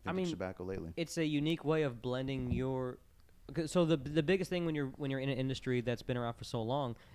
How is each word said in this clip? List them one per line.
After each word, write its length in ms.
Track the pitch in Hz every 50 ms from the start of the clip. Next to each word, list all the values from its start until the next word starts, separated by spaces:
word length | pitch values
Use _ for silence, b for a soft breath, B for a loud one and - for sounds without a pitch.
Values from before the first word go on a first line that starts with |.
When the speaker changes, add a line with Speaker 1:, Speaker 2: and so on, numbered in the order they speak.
| -
Speaker 1:
I 40 | 151 175
Speaker 2:
vintage 120 | 190 185
Speaker 1:
mean, 40 | 175
Speaker 2:
tobacco 320 | 156 90 95 92 - - 90
lately. 300 | 92 95 92 85 82 87
Speaker 1:
it's 220 | - 165 - - 170
a 80 | 160
unique 380 | 156 151 143 147 156 170 160 -
way 180 | 143 160 156 151
of 180 | 135 120 117
blending 520 | - 123 123 127 131 135 135 131 127 123 120
your 460 | 120 131 131 131 131 127 127 123 - - - - - - - - - - -
Okay, 160 | - 170 160 151
so 160 | - 180 175
the, 120 | 156 165
the 260 | 143 123 143 151 165 151
biggest 260 | 151 190 190 180 -
thing 160 | 185 175 170
when 80 | 165 156
you're, 140 | 147 139 131 135
when 120 | - 147 135
you're 100 | 135 135
in 80 | 131 139
an 100 | 135 123
industry 420 | 131 135 127 - - 131 127 123
that's 220 | 113 123 120 - -
been 140 | - 123
around 180 | 123 120 117 117
for 80 | - -
so 180 | - - 120 110
long 340 | 113 131 147 139 120 113 B B B